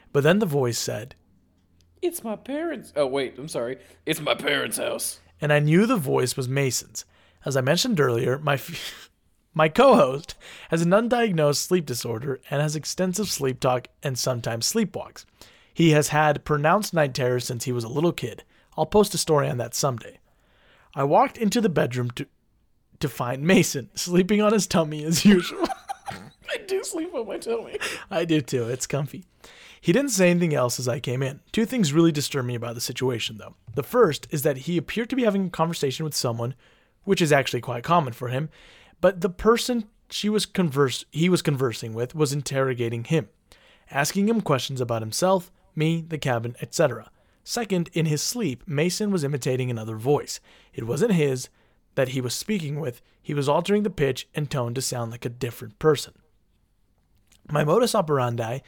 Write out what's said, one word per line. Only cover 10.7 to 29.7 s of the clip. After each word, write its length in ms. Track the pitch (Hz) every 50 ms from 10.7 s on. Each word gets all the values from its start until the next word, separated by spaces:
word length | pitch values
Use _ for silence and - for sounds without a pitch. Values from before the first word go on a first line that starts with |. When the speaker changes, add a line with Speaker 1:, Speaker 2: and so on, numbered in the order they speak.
Speaker 1:
has 120 | - 165 170
an 80 | 170
undiagnosed 680 | 180 214 240 233 247 240 233 226 180 160 151 147 143 -
sleep 280 | - - 185 185 156
disorder 540 | - 123 117 - 127 113 110 131 147 131 - - -
and 100 | 147 143
has 140 | 147 151 151
extensive 540 | 156 - - - - 180 185 180 196 214 180
sleep 320 | - - 139 131 127 -
talk 280 | - 135 127 127 - - _ _ -
and 160 | 147 127 120
sometimes 520 | - 135 127 120 117 123 117 117 117 - -
sleepwalks. 520 | 226 220 180 - - - - - - - _ _ _ - - - _ _ _ _
He 180 | - 165 160
has 180 | 151 151 143 -
had 360 | - 151 156 151 147 139 -
pronounced 480 | - 151 147 143 156 175 208 208 - -
night 200 | 165 151 139 127
terrors 300 | - 131 123 123 123 120
since 200 | - 127 117 -
he 80 | 135 123
was 120 | 120 117
a 40 | 113
little 240 | 123 139 160 175 -
kid. 300 | - - 117 98 - - _ _ _ _ _ _
I'll 100 | - 156
post 280 | 156 - 214 208 202 -
a 40 | 160
story 300 | - - 156 143 135 139
on 100 | 139 123
that 160 | 117 117 -
someday. 440 | - - 143 127 113 - - - _ _ _ _ _ _ _ _ _ _ _ _ _ _ _ _
I 100 | 147 135
walked 340 | 143 160 202 254 - - -
into 220 | 226 202 - 240
the 80 | 214 220
bedroom 420 | 151 147 165 131 123 127 120 120 120
to, 140 | - 143 - _ _ _ _ _ _ _ _ _ _ _ _ _ _
to 100 | - 143
find 340 | - - 131 120 127 131 143
Mason 460 | 170 190 202 160 - - 139 113 - _
sleeping 480 | - - 180 175 175 196 185 214 208 214
on 100 | 208 220
his 140 | 214 -
tummy 380 | - - 190 165 151 151 151 151
as 200 | 160 170 - -
usual. 440 | 208 208 180 170 - - - 349 - -
<laughs> 60 | - - - - - _ - - - - - - _ _ -
Speaker 2:
I 60 | 605 480 415
do 160 | 381 381 381 -
sleep 320 | - - 330 320 359 370
on 140 | 277 226 -
my 100 | - 240
tummy. 400 | - 233 226 226 196 123 - 415 - - - - - -
Speaker 1:
I 140 | - 165 175
do 160 | 170 160 156
too. 280 | 139 - - 127 117 113
It's 180 | 127 127 -
comfy. 380 | - - 139 147 135 - - 190 _ _ _ - - - - - -